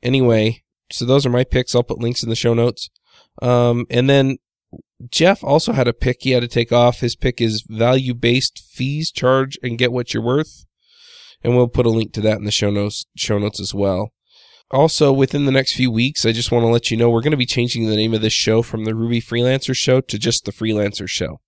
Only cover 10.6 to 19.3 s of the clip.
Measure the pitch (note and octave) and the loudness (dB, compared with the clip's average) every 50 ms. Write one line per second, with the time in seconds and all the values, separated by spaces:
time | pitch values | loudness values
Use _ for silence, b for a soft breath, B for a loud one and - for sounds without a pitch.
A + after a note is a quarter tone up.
10.6 | - _ _ B B B B B B B B B B B B B B - A#2+ B2 | -20 _ _ B B B B B B B B B B B B B B 0 4 4
11.6 | B2 A#2+ - - B2 A#2 A2+ A2+ A2 G#2 _ - G#2 G#2+ G#2+ G2+ G2 G#2 G2+ - | 2 2 2 0 0 2 2 0 -2 -4 _ -2 0 0 0 0 -2 -4 -4 -2
12.6 | A2 G#2 G2+ G2+ G2+ G#2 - - - _ _ - - - G#2+ G2+ G#2 G#2+ G#2 - | 0 0 0 0 -2 -4 -6 -8 -12 _ _ -10 -4 -2 -2 -2 -2 -2 -4 -6
13.6 | F#2+ F#2 - G2 G2+ G2 F#2+ F#2 G2+ A2 _ _ _ b b b b b b b | -10 -8 -4 -2 0 0 0 -2 -4 -6 _ _ _ b b b b b b b
14.6 | b b - C3 D3 D#3+ - - D#3 C#3 C3+ C3+ C#3 C3+ - C#3+ C#3+ C#3 C3 C3+ | b b 0 2 2 2 4 2 4 4 4 4 2 0 0 0 0 2 2 0
15.6 | C3 - - - C3 B2+ A2+ A2 A#2+ C3+ D3 - - A2+ A2+ A2+ A#2+ - - A#2+ | 0 -2 -2 -2 -2 0 2 0 0 0 -2 0 0 0 0 0 -2 0 0 2
16.6 | A#2 A#2 A#2 A#2 - - - A2+ A#2 A#2 A#2 A#2 A2+ D3 D3+ C#3 B2 - - C3 | 2 2 2 2 0 -2 0 2 2 2 2 2 2 0 0 0 -2 -2 -2 -2
17.6 | A#2+ A#2+ - A#2 A2+ A2 G#2+ G#2+ G#2+ A2+ A2+ G#2+ G#2+ A2 - - - - A2 A2+ | -2 -2 -2 -2 -2 0 0 0 0 0 0 0 0 0 -2 0 0 2 2 2
18.6 | A#2 - - A2 A2 A2 A2 A2+ A2+ A#2 A#2+ A#2 A2+ - | 0 0 -4 -6 -4 -4 -2 -2 -2 0 -2 -2 -2 -2